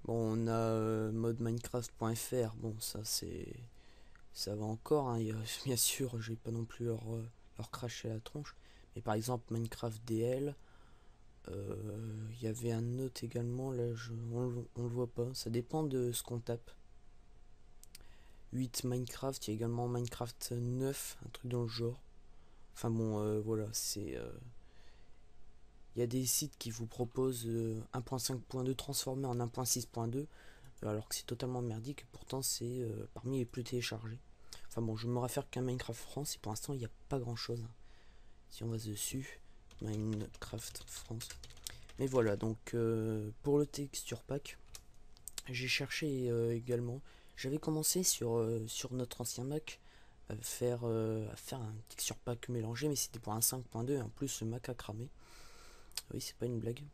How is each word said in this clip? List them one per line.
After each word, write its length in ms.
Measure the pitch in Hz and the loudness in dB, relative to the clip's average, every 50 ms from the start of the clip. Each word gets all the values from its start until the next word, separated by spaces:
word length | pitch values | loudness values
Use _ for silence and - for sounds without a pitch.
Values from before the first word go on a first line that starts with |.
| - | 0
bon, 280 | - 113 117 113 110 | 2 2 4 4 4
on 140 | 110 113 113 113 | 6 6 6 6
a, 20 | |
euh, 600 | 113 113 113 113 113 110 110 110 110 110 110 110 | 6 6 6 6 6 6 6 4 4 4 4 2
mode 260 | 110 113 113 117 117 113 | 4 4 4 4 4 4
minecraft 540 | 117 113 113 120 - - - 123 120 - | 2 2 2 2 0 0 -2 -2 -2 -2
point 240 | - - 117 113 117 | -2 0 2 2 2
F 160 | 117 - - | 2 0 2
R, 240 | - 127 117 110 113 | 4 4 4 4 2
bon, 180 | 113 117 113 107 110 | -2 -2 -2 -2 -2
ça 180 | - - - - 110 | -4 -4 -4 -4 -2
c'est, 500 | 110 - - - 85 87 85 - - - - 123 - - - - - - - - - - - - - | 0 0 0 0 -2 -4 -4 -6 -6 -8 -10 -10 -12 -14 -16 -18 -18 -18 -16 -16 -16 -16 -16 -14 -14
ça 240 | - - - 95 104 | -6 -4 -2 0 0
va 80 | 107 107 | 2 2
encore, 440 | 107 110 110 - - 151 151 139 127 | 2 0 0 4 6 6 6 8 6
hein, 120 | 117 117 | 4 4
y 100 | 113 107 | 4 2
a, 60 | 110 107 110 113 | 0 -2 -2 -2
<laughs> 140 | - - - | -4 -2 0
bien 120 | 135 127 | 2 4
sûr, 440 | 120 - - - - 135 123 120 117 | 6 6 4 4 2 0 0 0 -2
je 100 | 113 110 | -2 -2
vais 60 | 113 | -4
pas 140 | 113 - 117 | -4 -2 -2
non 140 | 113 113 117 | 0 0 -2
plus 220 | 113 - - 120 | -4 -4 -2 0
leur, 280 | 120 113 110 117 110 113 | 0 0 0 -2 -4 -4
euh, 80 | 113 113 117 - - - - - - | -4 -4 -6 -10 -16 -20 -18 -10 -10
leur 120 | 110 - | -10 -8
cracher 380 | - - - 117 117 - - 117 | -6 -4 -4 -4 -4 -4 -4 -2
la 100 | 113 110 | -4 -4
tronche, 380 | - - - 147 147 - - - - - - - - - - | -6 -6 -8 -8 -8 -8 -12 -16 -18 -20 -20 -20 -20 -12 -12
mais 60 | 110 | -6
par 120 | 110 117 107 | 0 2 2
exemple 380 | 107 113 120 127 120 - - 110 | 2 4 2 0 0 0 0 0
Minecraft 480 | 113 117 117 - - - 120 110 110 113 | 0 0 0 -2 -2 -2 -2 -4 -4 -2
D 140 | 117 113 110 | 0 2 4
L, 380 | 113 120 127 131 143 143 143 - - - - - - - - - - - - - - - - - - - | 4 4 4 2 2 0 -2 -4 -14 -18 -18 -18 -18 -18 -18 -18 -20 -20 -20 -20 -20 -20 -20 -14 -10 -8
euh, 800 | - 101 98 101 101 101 104 107 104 107 113 110 110 107 110 107 | -6 -4 -2 -2 -2 -2 -2 -4 -4 -4 -4 -4 -4 -4 -4 -6
il 100 | 113 120 | -6 -2
y 60 | 123 110 | 0 0
avait 240 | 110 117 117 117 | 0 2 2 2
un 260 | 117 113 117 120 120 127 | 4 4 2 2 2 0
autre 240 | 135 131 - - | 0 -2 -2 -4
également, 480 | - 117 - 123 120 120 120 127 131 135 | -6 0 0 2 2 2 2 0 0 0
là, 240 | 131 123 120 120 117 | 2 2 2 2 2
je, 160 | 113 117 117 117 113 117 117 | -2 -4 -4 -4 -2 -2 0
on, 160 | 117 120 127 123 | 2 2 2 2
le, 160 | 120 120 117 - - | 2 0 -4 -4 -4
on 80 | 120 | -2
le 60 | 120 120 | 0 0
voit 180 | 117 123 123 | 2 2 0
pas, 220 | 117 - - 120 123 | 2 2 2 2 2
ça 160 | 131 - - 113 | 0 -2 -2 2
dépend 360 | 113 117 120 - - 156 156 | 2 2 2 4 2 2 4
de 260 | 147 131 131 123 123 | 4 4 4 4 4
ce 140 | 120 - - | 2 0 -2
qu'on 160 | - 120 120 | 0 -2 -2
tape. 320 | 117 - 117 117 - - - - - - - - - - - - - - - - - - - - - - - - - - - - - - - - - - - - - - | 0 0 -2 -2 -2 -10 -16 -16 -16 -16 -16 -16 -16 -16 -16 -16 -18 -18 -18 -18 -16 -16 -16 -16 -16 -16 -16 -16 -16 -14 -14 -14 -14 -14 -16 -16 -16 -16 -16 -14 -12 -4
Huit 300 | - 127 131 123 - - | 0 0 0 0 0 0
Minecraft, 640 | - 127 123 127 127 120 - - - 135 131 - - | 2 2 2 2 2 -2 -4 0 0 0 0 0 0
il 40 | - | 0
y 20 | |
a 20 | 107 | 2
également 320 | 110 117 117 117 117 120 | 2 4 4 4 4 2
Minecraft 680 | 120 120 120 123 120 - - 123 117 - - - - | 4 4 2 2 0 0 -2 -2 -2 -2 -6 -4 -2
neuf, 680 | 120 120 120 120 123 127 131 135 139 - - - - - 120 | 0 2 2 2 2 4 2 2 2 0 -4 -6 -6 -8 -10
un 40 | 117 | -10
truc 240 | - - - 123 | -10 -6 -4 0
dans 100 | 120 123 | 2 2
le 60 | 120 117 | 2 2
genre. 320 | 113 117 117 117 123 - - - - - - - - - - - - - - - - | 2 2 2 2 0 -2 -10 -14 -16 -16 -16 -14 -14 -14 -14 -16 -16 -16 -16 -14 -6
Enfin 140 | - - 117 | -2 2 4
bon, 300 | 113 113 113 110 107 104 | 4 6 4 4 4 4
euh, 220 | 107 107 107 107 | 4 4 4 2
voilà, 260 | 107 107 110 110 107 107 | 4 4 2 2 2 0
c'est, 440 | 110 - - - - 104 101 76 65 | 0 0 0 0 0 0 -2 -2 -2
euh, 140 | 62 58 58 - - - 123 - - - - - - - - - - - - - - - - - - - - - - - - - - - - - | -2 -4 -4 -6 -8 -10 -10 -12 -12 -14 -14 -16 -14 -14 -14 -14 -14 -14 -14 -14 -14 -14 -16 -12 -10 -10 -10 -10 -14 -16 -16 -16 -16 -16 -6 0
il 40 | 113 | 0
y 40 | |
a 40 | 123 | 2
des 180 | 120 120 131 131 | 2 2 2 4
sites 320 | 123 - - 156 139 - | 4 4 4 2 0 -4
qui 140 | - - 117 | -6 -6 -4
vous 160 | 110 117 117 | -2 -2 -4
proposent, 580 | 113 - - 123 120 - 127 131 131 131 120 113 | -4 0 -2 -2 0 2 4 4 4 4 2 0
euh, 320 | 113 113 117 113 113 110 110 110 - | 0 2 2 2 2 0 -2 -4 -4
un 80 | - 123 | -4 -4
point 200 | 120 - 135 127 | -2 0 0 0
cinq 200 | 120 - 135 123 | 2 0 0 0
point 220 | 107 - - 131 127 | -2 -4 -2 0 2
deux 100 | 127 131 | 2 2
transformé 520 | - - - 139 - - 135 131 131 139 | 0 -2 -2 -2 0 0 0 0 0 2
en 120 | 131 120 120 | 2 2 2
un 100 | 120 117 | 2 2
point 180 | 120 - 127 | 0 0 2
six 180 | 120 - 127 120 | 4 2 2 2
point 240 | - - 117 113 117 | -2 -2 0 0 2
deux, 180 | 117 135 147 - - - - - - - - - - - | 0 0 -2 -4 -8 -16 -16 -16 -16 -16 -16 -18 -12 -4
euh, 60 | - 107 | -2 0
alors 180 | 107 107 110 | 0 0 0
que 80 | - - | -2 -4
c'est 120 | - - | -4 -2
totalement 340 | - 123 117 - 127 127 123 | -4 -2 -2 0 0 0 0
merdique, 420 | 120 117 107 113 113 135 143 - | 0 0 0 -2 -2 -4 -6 -6
et 40 | - - | -10 -14
pourtant 280 | - - - - - 131 | -16 -16 -8 -4 -2 0
c'est, 400 | 135 - - - 120 120 123 127 | 2 2 0 2 0 -2 0 0
euh, 260 | 123 117 107 107 104 107 | 0 0 -2 -2 -4 -6
parmi 260 | - 107 117 123 135 135 | -8 -4 -2 0 2 2
les 60 | 120 | 2
plus 200 | 117 - 127 120 | 0 0 -4 -4
téléchargés. 540 | - - 123 117 - 117 110 113 110 113 127 - - - - - - - - - - | 0 0 0 0 0 -2 -2 -4 -6 -6 -6 -10 -16 -18 -16 -12 -10 -8 -6 -6 -4
Enfin 120 | - 117 | 0 2
bon, 160 | 117 110 110 | 2 2 2
je 120 | 110 113 120 | 2 2 2
me 100 | 123 123 | 2 4
réfère 320 | 120 127 - 143 135 - | 2 2 2 0 -2 0
qu'à 100 | - 127 | 0 2
Minecraft 400 | 127 127 123 127 - - 117 - | 2 2 2 0 0 -4 -4 -4
France, 360 | - - - 135 143 151 - | -6 -6 -4 -2 -2 -2 -4
et 20 | - | -4
pour 140 | - 104 | -2 -2
l'instant 200 | 110 - - - | -2 -2 -2 -2
il 60 | 143 135 | -2 -2
n'y 80 | 120 | -2
a 40 | 110 - - - - | -4 -6 -10 -4 0
pas 80 | 143 135 | 0 0
grand 180 | 120 120 120 | 2 0 -2
chose, 240 | 117 - - 120 120 | -2 0 -2 -2 -2
hein, 100 | 117 117 - - - - - - - - - - - - - - - - | -2 -6 -8 -12 -14 -16 -16 -16 -16 -16 -16 -14 -16 -16 -16 -16 -16 -14
si 140 | - - | -8 -4
on 60 | 113 117 | -2 0
va 100 | 113 110 | 0 0
dessus, 640 | 113 107 104 104 - - - 131 131 - - - - - - - - - - - | -2 -2 -2 -2 -2 -2 0 -2 -4 -4 -8 -12 -14 -16 -16 -16 -16 -16 -8 -4
Minecraft 1000 | - 110 107 107 107 110 107 107 104 - - - - - - 113 - - - - - | -2 0 0 2 2 2 2 2 0 -4 -6 -8 -6 -4 -4 -4 -4 -6 -8 -8 -10
France. 420 | - - - - - - 113 - - - - - - - - - - - - - - - - | -8 -10 -10 -6 -6 -6 -6 -6 -8 -10 -10 -12 -12 -12 -6 -6 -6 -6 -6 -12 -12 -2 0
Mais 80 | 131 | 0
voilà, 300 | 135 131 127 113 110 101 | 6 8 8 8 8 6
donc, 360 | 101 110 113 110 - - - | 6 4 2 0 0 -2 0
euh, 580 | - 117 117 113 113 113 110 110 110 107 107 107 110 - | 2 4 4 6 6 4 4 4 2 2 0 -2 -6 -2
pour 160 | - 143 143 147 | 4 6 8 8
le 80 | 147 | 8
texture 560 | 139 - - 143 139 - - - - 123 117 | 6 2 -4 -4 -4 -4 -6 -4 -4 -4 -6
pack, 340 | - - 135 147 - - - - - - - - - - - - - - - - - - - - - - | -2 -2 -2 -2 -2 -6 -12 -12 -14 -12 -12 -14 -14 -14 -16 -16 -14 -14 -16 -12 -12 -10 -10 -8 -6 -4
j'ai 180 | 127 120 127 127 | -2 -2 2 4
cherché, 600 | - - 143 131 - - 160 151 139 131 127 120 | 4 4 2 2 0 0 2 2 4 4 4 6
euh, 240 | 117 117 117 117 117 | 6 6 6 6 4
également. 480 | 117 117 123 120 120 120 120 120 139 - - - - - - - | 2 4 2 2 2 4 0 -2 -4 -6 -10 -16 -18 -18 -16 -10
J'avais 220 | - - 131 139 156 | -4 -2 0 0 2
commencé 460 | - - 156 156 156 - - 180 185 | 2 2 2 4 4 4 4 6 6
sur, 340 | - - - 123 117 117 117 | 6 4 4 4 4 4 4
euh, 260 | 113 110 117 113 110 113 | 4 4 4 2 0 -2
sur 260 | - - - 131 127 | -4 -4 -4 -2 0
notre 260 | 127 127 120 - - | 0 -2 -2 -2 -4
ancien 240 | 123 - - - 123 | -4 -4 -2 -2 -2
Mac 360 | 135 147 156 - - - - - - - - - - - - - - | 0 0 -2 -2 -4 -12 -12 -14 -20 -20 -20 -20 -20 -20 -20 -10 -8
à 80 | 110 | -8
faire, 460 | 107 120 - - - 123 123 120 120 120 | -6 -4 -6 -2 2 4 4 4 4 2
euh, 440 | 117 113 113 110 110 110 110 107 104 | 2 4 4 4 4 2 2 0 -2
à 20 | 113 | -6
faire 260 | - - - - 131 | -8 -6 -6 -4 -4
un 140 | 117 107 110 110 - - | -2 -4 -4 -6 -8 -10
texture 280 | - - - - - - | -4 -2 -2 -2 -2 -2
pack 300 | - - 120 117 - - | -2 -2 -2 -2 -2 -2
mélangé, 400 | 123 120 110 110 117 117 143 151 | 0 0 0 0 0 2 2 2
mais 60 | 143 | 4
c'était 240 | 131 - - - 117 | 2 0 -2 -2 -6
pour 140 | - 110 | -2 0
un 80 | 104 113 | 2 4
cinq 240 | 113 - - 127 123 | 4 4 4 2 -6
point 180 | - - 113 | -4 -2 -2
deux, 140 | 120 127 143 | 2 2 2
et 40 | 139 | 2
en 100 | 120 110 | 0 -4
plus 300 | - - 139 135 - - | -4 -2 -2 -2 -2 -2
le 40 | 110 | -2
Mac 220 | 113 113 120 - - | -2 -2 -2 -4 -6
a 60 | 123 | -6
cramé. 340 | - - - 107 107 120 - - - - - - - - - - - - - - - - - - - - - - | -6 -6 -8 -6 -6 -6 -8 -10 -14 -18 -16 -16 -14 -14 -14 -14 -14 -16 -16 -16 -16 -16 -8 -8 -8 -8 -4 -6
Oui, 60 | - | -4
c'est 160 | - - - | -4 -4 -4
pas 100 | - 113 | -2 -2
une 140 | 123 123 113 | 0 0 0
blague. 240 | 110 113 120 135 147 143 | 0 0 -2 -2 -6 -12